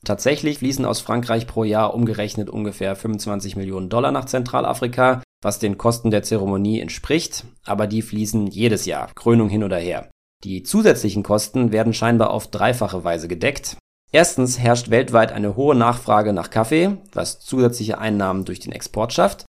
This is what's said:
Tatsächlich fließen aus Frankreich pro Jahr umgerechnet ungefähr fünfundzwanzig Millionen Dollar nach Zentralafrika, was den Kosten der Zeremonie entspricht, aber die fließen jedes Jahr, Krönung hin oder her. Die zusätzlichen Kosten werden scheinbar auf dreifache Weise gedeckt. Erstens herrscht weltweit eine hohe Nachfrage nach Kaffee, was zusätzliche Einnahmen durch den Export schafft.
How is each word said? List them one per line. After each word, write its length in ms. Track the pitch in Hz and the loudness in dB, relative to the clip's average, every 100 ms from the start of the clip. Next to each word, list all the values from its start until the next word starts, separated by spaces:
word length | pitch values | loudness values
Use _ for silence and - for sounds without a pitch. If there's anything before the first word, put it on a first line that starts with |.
Tatsächlich 540 | 104 101 - 147 156 147 | -6 -2 0 0 -2 -2
fließen 260 | 131 139 | -2 -2
aus 160 | 113 110 | -2 -4
Frankreich 460 | - 117 117 113 120 | -4 -4 0 -2 -2
pro 180 | - | -2
Jahr 300 | 107 107 107 | 0 2 0
umgerechnet 560 | 117 117 104 104 - 104 | 0 0 -2 -6 -6 -8
ungefähr 460 | 110 104 - 98 98 | -6 -8 -4 -6 -4
fünfundzwanzig 600 | 110 107 - 101 98 101 | -6 -6 -6 -6 -6 -8
Millionen 320 | 95 95 92 | -6 -6 -4
Dollar 240 | 113 139 | 0 0
nach 140 | 139 127 | -2 -2
Zentralafrika, 960 | 127 123 131 127 - 123 123 127 123 - _ | -4 -2 -2 -2 -2 -4 2 2 2 -4 _
was 180 | 104 - | -6 -2
den 180 | 107 98 | -2 0
Kosten 340 | 117 120 113 | 0 0 2
der 120 | 104 | 0
Zeremonie 580 | - 110 98 98 101 110 | 0 -2 0 0 0 -2
entspricht, 640 | 85 - - 156 - - - - | -4 -8 -2 -2 -2 -10 -16 -16
aber 240 | - 101 107 | -6 -2 -2
die 140 | 110 | -2
fließen 460 | 110 107 104 113 101 | -4 -4 -2 -2 -2
jedes 380 | 92 113 101 90 | 0 0 0 -2
Jahr, 260 | 71 58 | -6 -8
Krönung 340 | - 117 117 107 | -2 4 4 4
hin 160 | 104 | 0
oder 140 | 101 90 | 0 -2
her. 320 | 87 73 - _ _ _ | -2 -6 -8 _ _ _
Die 200 | 95 95 | -10 -10
zusätzlichen 600 | - 208 214 135 104 98 | -2 4 6 6 2 -2
Kosten 480 | - 107 - 131 117 | 2 0 2 0 2
werden 220 | 107 113 | 4 2
scheinbar 380 | 113 113 117 104 | 2 2 4 2
auf 160 | 107 - | 0 -6
dreifache 580 | - 107 123 104 92 85 | -2 0 0 -2 -2 -2
Weise 240 | 85 85 | -4 -4
gedeckt. 480 | 85 120 143 - - _ _ _ | -4 -2 -4 -8 -14 _ _ _
Erstens 480 | 147 170 - 127 123 | 4 4 2 0 2
herrscht 300 | 120 123 113 | 2 2 4
weltweit 420 | 113 120 117 110 | 2 4 4 4
eine 240 | 107 104 104 | 2 -2 0
hohe 200 | 143 131 | 2 4
Nachfrage 580 | 117 123 - 107 104 | 4 2 2 2 4
nach 160 | 95 - | 0 -2
Kaffee, 480 | 113 110 156 185 196 - | -2 2 2 2 -2 -8
was 260 | - - - | -8 -6 -8
zusätzliche 580 | - 131 123 120 110 - | -4 2 2 2 -4 -4
Einnahmen 480 | 110 104 95 95 92 | -2 0 0 -2 -6
durch 140 | - | -10
den 140 | - | -12
Export 400 | - - 107 117 | -12 -8 -4 -2
schafft. 320 | - 196 - | 2 0 0